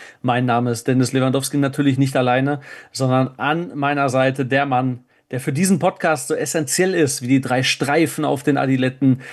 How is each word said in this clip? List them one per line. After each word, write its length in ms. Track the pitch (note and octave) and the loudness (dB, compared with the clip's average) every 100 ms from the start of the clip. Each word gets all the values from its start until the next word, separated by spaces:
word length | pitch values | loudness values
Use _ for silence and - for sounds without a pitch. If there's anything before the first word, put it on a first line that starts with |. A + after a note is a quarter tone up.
| - - | -20 -8
Mein 240 | B2+ A#2+ B2 | -2 0 2
Name 240 | A#2+ B2 | 0 0
ist 180 | A#2 - | -2 0
Dennis 240 | B2+ B2 | 0 2
Lewandowski, 460 | C3 C3 C3+ C3 C#3+ | 0 0 0 -2 -2
natürlich 400 | C#3 C3+ C#3+ C3 | -2 0 0 2
nicht 180 | C3+ C3+ | 0 2
alleine, 460 | B2 B2+ C#3 C#3+ - - - | 2 2 0 -4 -8 -20 -14
sondern 400 | - C3 B2+ C3 - | -4 0 2 0 -2
an 340 | C3 D#3+ F3 | -2 -2 -4
meiner 360 | D3 C#3 D3 C#3 | -4 -2 0 0
Seite 360 | C3 C3 C3+ B2 | 2 0 0 -2
der 220 | C3+ C#3+ | -2 0
Mann, 360 | B2+ C3 A#2+ - _ _ | 0 -2 -4 -12 _ _
der 80 | B2+ | -6
für 140 | D3+ | 2
diesen 260 | C#3 F#3+ F#3+ | 2 4 2
Podcast 480 | F3+ F3+ E3+ D3 - | 2 0 0 0 -2
so 80 | D#3+ | -4
essentiell 580 | D3+ E3 C#3+ - F#3+ | -2 -2 -2 0 0
ist, 300 | F3 C#3+ - | 2 0 0
wie 60 | B2 | 0
die 120 | C3+ | 0
drei 220 | C3+ B2+ | 2 0
Streifen 600 | B2+ - C#3 D3+ D3+ - C#3+ | 0 -2 0 2 0 0 -4
auf 180 | C3+ | -2
den 140 | D3+ C#3 | 0 0
Adiletten, 680 | C3+ C3 B2+ C3 C3+ C3 - | 2 0 0 0 2 2 -2